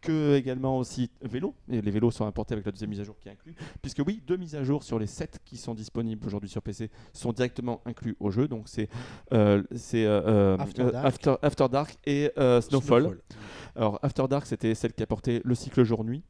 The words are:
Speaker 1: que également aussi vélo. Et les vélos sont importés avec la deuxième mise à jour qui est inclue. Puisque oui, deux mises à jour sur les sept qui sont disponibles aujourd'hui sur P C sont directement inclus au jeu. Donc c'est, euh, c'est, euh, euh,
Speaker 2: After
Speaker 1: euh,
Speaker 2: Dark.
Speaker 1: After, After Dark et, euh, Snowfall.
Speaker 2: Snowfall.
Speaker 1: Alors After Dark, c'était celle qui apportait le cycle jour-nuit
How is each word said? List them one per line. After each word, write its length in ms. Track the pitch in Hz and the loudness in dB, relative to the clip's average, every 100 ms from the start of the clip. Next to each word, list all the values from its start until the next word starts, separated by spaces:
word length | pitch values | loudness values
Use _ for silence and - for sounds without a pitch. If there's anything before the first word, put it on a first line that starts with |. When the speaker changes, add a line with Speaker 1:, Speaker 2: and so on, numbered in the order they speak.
Speaker 1:
que 360 | - 156 147 143 | 0 0 4 4
également 420 | 131 131 131 131 | 2 -4 -2 0
aussi 320 | 123 - 123 _ | -2 -4 -6 _
vélo. 340 | 127 120 190 - - | -8 -6 -6 -8 -6
Et 140 | 123 | -2
les 80 | 104 | 0
vélos 220 | 104 117 | 2 2
sont 120 | - | 2
importés 280 | 107 101 107 | -4 -4 -6
avec 100 | 113 104 | -6 -6
la 40 | |
deuxième 200 | 98 107 | -8 -8
mise 100 | 101 | -8
à 40 | |
jour 120 | 101 107 | -10 -14
qui 100 | - | -20
est 40 | |
inclue. 240 | 101 156 165 151 - | -20 -20 -16 -16 -12
Puisque 200 | 131 - 143 | -10 -4 -2
oui, 160 | 214 | -2
deux 120 | - 185 | -4 -4
mises 180 | 175 | -4
à 80 | 151 | -6
jour 220 | 131 143 | -2 -2
sur 160 | - 117 | -2 -4
les 80 | 107 | -4
sept 320 | - - - | -6 -12 -12
qui 120 | - 120 | -18 -14
sont 180 | - | -10
disponibles 500 | 113 107 - 117 107 | -10 -8 -6 -4 -4
aujourd'hui 240 | 113 101 101 | -6 -6 -6
sur 140 | 101 | -8
P 100 | - | -8
C 180 | 101 110 - - | -8 -10 -12 -20
sont 200 | - 120 | -8 -4
directement 480 | 110 127 - 123 117 | 0 -2 -2 -6 -6
inclus 300 | - 113 120 107 | -8 -8 -8 -4
au 100 | 104 | -2
jeu. 160 | 98 147 | 0 0
Donc 220 | 120 104 | -2 -8
c'est, 200 | - 107 120 123 - - | -8 -6 -8 -14 -16 0
euh, 300 | 117 104 101 98 | 4 6 6 2
c'est, 300 | 123 - 117 | -8 -4 0
euh, 160 | 107 104 85 | 4 4 4
euh, 320 | 107 101 95 | 6 6 4
Speaker 2:
After 240 | 98 104 | -2 0
Speaker 1:
euh, 80 | 123 | 0
Speaker 2:
Dark. 140 | 117 139 | 2 0
Speaker 1:
After, 280 | - 147 131 | 2 0 2
After 240 | 196 - 131 | 0 2 2
Dark 300 | 135 151 - | 2 -2 -8
et, 260 | - 143 147 - | -2 0 0 2
euh, 220 | 131 120 | 6 6
Snowfall. 420 | 113 135 139 120 | 4 0 6 4
Speaker 2:
Snowfall. 180 | 151 95 _ - 104 - - | 4 -4 _ -18 -18 -16 -16
Speaker 1:
Alors 240 | - 110 101 | -2 0 0
After 260 | 139 - 131 | -2 0 0
Dark, 180 | 139 139 | 0 -2
c'était 300 | 113 113 113 | -2 0 0
celle 160 | 120 | -2
qui 100 | - | -4
apportait 380 | 107 107 - 117 | -4 -2 -2 -2
le 100 | - 120 | 0 -2
cycle 260 | - - | 0 4
jour-nuit 400 | 117 113 110 131 - | 4 4 -2 -6 -10